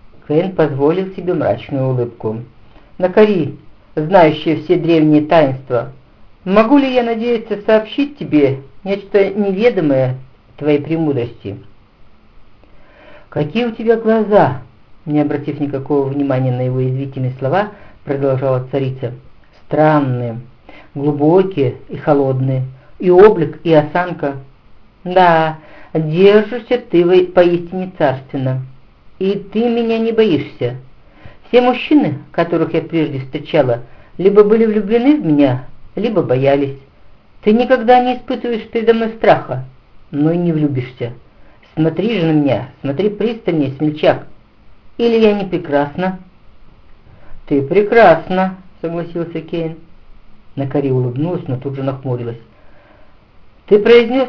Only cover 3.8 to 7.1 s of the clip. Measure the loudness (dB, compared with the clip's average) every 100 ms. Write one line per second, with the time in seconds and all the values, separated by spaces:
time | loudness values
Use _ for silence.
3.8 | _ -6 2 4 4 2 -2 -2 0 0
4.8 | 2 4 4 4 4 2 2 -2 -4 -4
5.8 | -4 -10 _ _ -20 -12 0 2 4 4
6.8 | 2 0 0